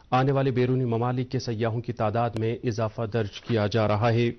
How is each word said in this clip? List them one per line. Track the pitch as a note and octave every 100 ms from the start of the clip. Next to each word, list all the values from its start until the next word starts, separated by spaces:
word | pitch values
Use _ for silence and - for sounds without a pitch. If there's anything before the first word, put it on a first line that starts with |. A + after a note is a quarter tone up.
| -
आने | B2+ C3+
वाले | C3+ C3+
बैरूनी | B2 B2 C3 B2
ममालिक | A2+ A#2+ B2+ B2+
के | B2+
सयाहों | A#2+ A2 A2+ A2+
की | A#2
तादाद | A2+ G#2+ A2+ A#2+ A2
में | A2+ A#2
इजाफा | B2+ A2 A2 - A2+
दर्ज | A2+ G#2 - -
किया | A2+ G#2
जा | A2 G#2+
रहा | G#2 A#2+
है। | A#2 A#2+